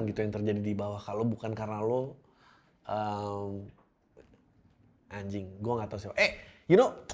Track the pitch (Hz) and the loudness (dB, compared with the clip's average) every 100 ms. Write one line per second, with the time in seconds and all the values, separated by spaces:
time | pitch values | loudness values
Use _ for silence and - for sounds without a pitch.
0 | 110 107 107 104 107 104 104 101 104 104 | 0 0 -2 0 0 0 0 -2 -4 -6
1 | 104 104 117 110 110 110 107 107 110 127 | -6 -2 0 0 -4 -4 -4 -2 0 0
2 | 131 - - _ - - _ _ - 107 | -2 -8 -20 _ -20 -20 _ _ -6 -2
3 | 107 104 104 101 101 98 101 - _ _ | -2 -2 -4 -4 -4 -6 -10 -18 _ _
4 | _ - - - _ _ - _ - _ | _ -20 -20 -20 _ _ -20 _ -20 _
5 | - 101 98 101 95 95 110 120 104 104 | -16 -10 -8 -6 -8 -6 -2 -2 -2 -8
6 | 101 - 208 - - - - 185 254 - | -4 2 2 0 -14 -6 6 8 8 2
7 | - | -12